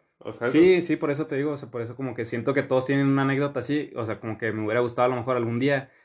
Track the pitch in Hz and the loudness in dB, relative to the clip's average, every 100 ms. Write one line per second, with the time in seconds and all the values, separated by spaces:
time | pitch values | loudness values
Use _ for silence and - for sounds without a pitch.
0 | _ _ - - 120 143 180 180 175 156 | _ _ -14 -4 2 6 6 6 2 -2
1 | 151 143 156 135 147 139 123 120 117 120 | -2 -2 -2 -2 -4 -4 -8 -8 -8 -6
2 | 131 117 113 120 117 139 135 131 131 139 | -8 -6 -6 -4 0 0 2 0 2 2
3 | 139 139 135 135 143 139 110 147 139 - | 4 4 2 0 0 -4 -2 -4 -4 -6
4 | 110 104 113 107 113 107 107 117 120 117 | -6 -4 -6 -4 -4 -2 0 0 0 2
5 | 123 127 120 123 113 117 139 135 135 _ | 2 2 -2 -2 0 0 0 0 -4 _